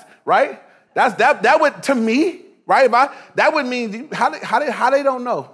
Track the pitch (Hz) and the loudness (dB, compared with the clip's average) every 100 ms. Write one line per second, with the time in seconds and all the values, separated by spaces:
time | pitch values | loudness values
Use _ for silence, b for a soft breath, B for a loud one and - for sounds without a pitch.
0 | - b - 190 269 - _ b b - | -20 b 0 2 2 -4 _ b b -2
1 | 247 175 240 233 214 311 302 175 - 254 | -2 2 0 2 2 2 2 0 -4 -2
2 | 226 247 339 311 - _ - 208 262 233 | 0 0 -2 -4 -18 _ 0 2 4 4
3 | 277 B B - 269 311 247 247 226 214 | 0 B B 0 0 0 -4 -6 -6 -10
4 | 294 175 262 311 190 233 294 202 240 277 | -12 -4 -4 -4 -4 -2 -2 -2 0 2
5 | 277 254 247 175 127 | 0 -2 -4 -6 -6